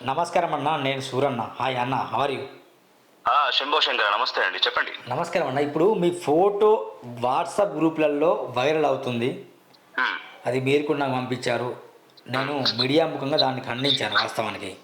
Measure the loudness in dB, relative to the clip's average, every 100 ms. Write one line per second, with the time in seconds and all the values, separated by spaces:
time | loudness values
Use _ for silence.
0 | -2 -2 2 2 2 0 0 0 0 -2
1 | -2 0 0 0 -6 -2 -2 0 0 -2
2 | -2 -2 0 -2 -8 -14 -20 _ _ _
3 | _ _ 0 2 4 0 0 0 0 2
4 | 2 2 0 0 0 0 -2 0 -4 -6
5 | -8 -4 -2 -2 0 0 0 2 2 4
6 | 0 0 0 4 4 4 4 4 0 -12
7 | -14 -4 0 0 -2 0 0 2 0 2
8 | 0 2 2 2 -2 -2 0 2 2 0
9 | -2 -2 -2 -4 -12 -20 _ -20 _ -2
10 | -2 -2 -10 -10 -2 0 2 2 2 0
11 | 0 -2 -2 -4 -2 -2 -2 -8 -14 -20
12 | _ -20 -8 -4 -2 -2 -2 0 2 4
13 | 4 0 0 2 2 0 -4 -2 0 0
14 | 0 0 0 -2 -4 -4 -10 -12